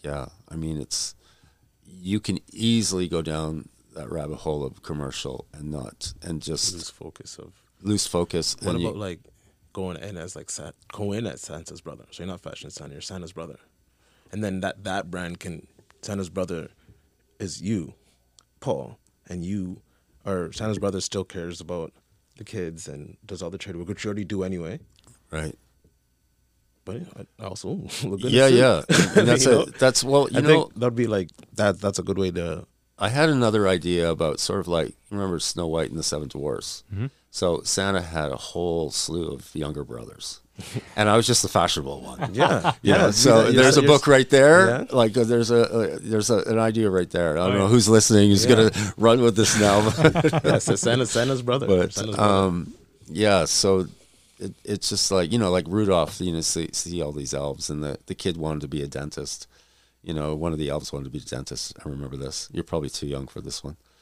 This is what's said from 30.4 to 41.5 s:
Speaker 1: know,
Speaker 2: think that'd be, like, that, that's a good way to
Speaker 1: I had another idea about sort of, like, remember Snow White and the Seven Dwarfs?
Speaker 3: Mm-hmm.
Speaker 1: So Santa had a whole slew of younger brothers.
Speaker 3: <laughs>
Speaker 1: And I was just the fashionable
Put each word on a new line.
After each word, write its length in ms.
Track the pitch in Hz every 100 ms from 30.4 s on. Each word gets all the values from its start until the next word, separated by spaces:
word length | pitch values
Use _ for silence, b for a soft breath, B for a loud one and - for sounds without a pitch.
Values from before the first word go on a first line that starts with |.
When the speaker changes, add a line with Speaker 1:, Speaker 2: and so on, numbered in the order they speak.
Speaker 1:
know, 60 | 147 160
Speaker 2:
think 120 | - -
that'd 160 | 123 117
be, 120 | 117
like, 220 | 101 85 - -
that, 260 | - 101 87
that's 200 | 101 95
a 40 |
good 140 | 92 98
way 140 | 95
to 340 | 87 85 80 - _ _ -
Speaker 1:
I 120 | 101
had 200 | 135 160
another 380 | 139 117 107 98
idea 420 | 92 85 87 85
about 280 | 80 80 71
sort 200 | - 98
of, 80 | 85
like, 260 | 85 71 - -
remember 300 | 104 95 85
Snow 260 | - - 82
White 220 | 80 78
and 80 | 80
the 60 |
Seven 240 | 78 76 69
Dwarfs? 560 | 69 71 50 - - -
Speaker 3:
Mm-hmm. 140 | 98 131 b b
Speaker 1:
So 300 | - 92 82
Santa 380 | - - 98 95
had 280 | 87 82 76
a 40 | 64
whole 560 | - 85 87 82 78
slew 360 | - - 85 78
of 200 | 69 - 78
younger 280 | 76 73
brothers. 560 | 65 60 57 - - - _
Speaker 3:
<laughs> 500 | - - 123 - -
Speaker 1:
And 140 | 104
I 60 | 110
was 80 | 113
just 160 | 117
the 60 |
fashionable 540 | 95